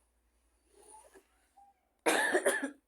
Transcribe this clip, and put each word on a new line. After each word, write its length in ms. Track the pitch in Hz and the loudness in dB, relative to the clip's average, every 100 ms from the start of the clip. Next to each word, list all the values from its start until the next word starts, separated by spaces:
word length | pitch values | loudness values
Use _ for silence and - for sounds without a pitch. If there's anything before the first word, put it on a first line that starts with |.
| _ _ _ _ _ _ _ 403 415 855 - 381 _ _ _ _ - _ _ _ | _ _ _ _ _ _ _ _ -20 -20 -20 -20 _ _ _ _ -20 _ _ _
<coughs> 720 | - - - - - - 269 - | 0 2 2 0 0 -2 -6 -12